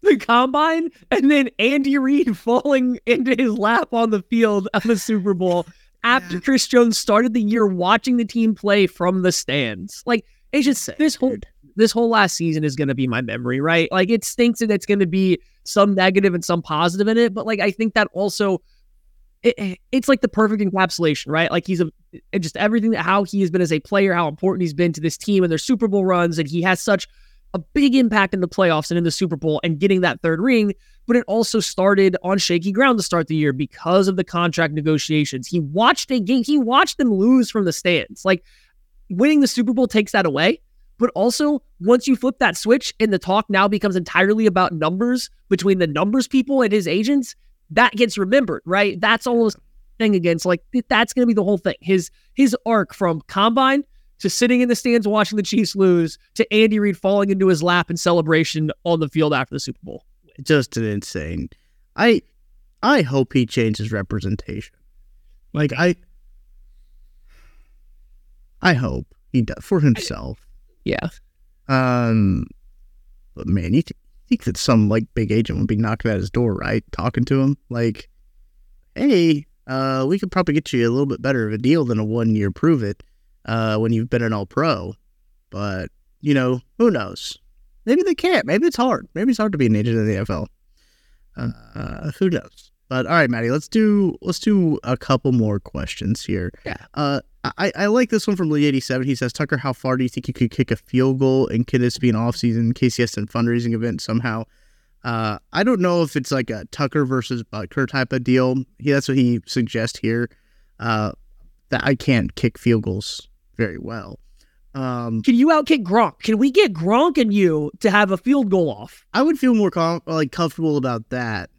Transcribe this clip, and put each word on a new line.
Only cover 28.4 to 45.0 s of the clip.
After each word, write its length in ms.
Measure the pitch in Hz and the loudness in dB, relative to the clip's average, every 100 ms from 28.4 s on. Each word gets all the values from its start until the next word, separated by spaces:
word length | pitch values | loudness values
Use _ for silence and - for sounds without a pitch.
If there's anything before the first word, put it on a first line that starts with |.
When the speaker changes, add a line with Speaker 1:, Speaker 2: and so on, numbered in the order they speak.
Speaker 1:
the 80 | 175 | -2
playoffs 420 | - 185 156 151 | 2 2 2 0
and 60 | 170 | -2
in 80 | |
the 60 | 170 | 0
Super 260 | - 185 151 | -2 -4 -2
Bowl 240 | 160 151 | -2 -2
and 160 | 175 156 | -2 0
getting 220 | 196 190 | 2 2
that 220 | 180 127 | 2 0
third 180 | 170 160 | -2 0
ring, 320 | 226 240 208 196 _ _ - | 2 2 2 -4 _ _ 0
but 100 | 233 | 0
it 80 | - | 2
also 320 | 220 226 226 | -2 0 -2
started 560 | - - 190 196 190 185 | -4 0 2 4 4 2
on 160 | 180 196 | -2 -2
shaky 340 | - 175 175 | 0 -2 -2
ground 260 | 196 269 233 | 2 2 2
to 40 | |
start 240 | - 175 156 | 0 -2 0
the 80 | |
year 180 | 156 151 | 0 0
because 560 | 131 147 - 165 185 190 | 0 -6 -8 0 2 2
of 80 | 185 | 0
the 80 | |
contract 480 | 175 170 175 160 165 | -2 -2 -2 0 -2
negotiations. 760 | 151 151 156 - 156 147 131 123 | -2 0 0 0 -2 -2 -4 -6
He 120 | 175 | -4
watched 500 | 147 160 233 262 - | -4 0 2 2 -2
a 80 | 254 | -4
game, 240 | 190 262 | 0 0
he 120 | 233 294 | 2 0
watched 400 | 233 254 381 - | 2 2 2 0
them 160 | 254 | 0
lose 380 | 196 208 262 226 | 2 4 4 2
from 140 | 220 | 0
the 80 | 185 | -2
stands. 520 | 156 180 170 - - | -2 0 0 -2 -6
Like, 200 | 190 190 _ _ _ _ _ _ - | -2 -2 _ _ _ _ _ _ -10
winning 300 | 180 269 311 | 0 2 4
the 60 | 269 | 2
Super 260 | - 226 | 2 -2
Bowl 120 | 240 247 | 0 0
takes 240 | 220 214 | 0 0
that 120 | 214 | 0
away, 360 | 175 139 170 330 _ _ _ _ | 0 2 0 0 _ _ _ _
but 120 | 233 - | -2 0
also, 460 | 220 233 294 294 _ _ | -2 0 0 -2 _ _
once 260 | 175 247 - | 2 2 4
you 80 | |
flip 240 | 262 254 - | 0 0 0
that 180 | 247 190 | -2 0
switch 380 | 208 254 - - | 2 2 2 -2
and 120 | 220 | 0
the 60 | 190 | 0
talk 320 | - 196 214 | 0 0 2
now 160 | 190 202 | 2 2
becomes 300 | 202 208 185 | 2 0 -2
entirely 500 | 165 175 196 214 220 | 0 2 2 4 2
about 260 | 185 180 | 2 0
numbers 560 | 165 156 185 | 0 -2 0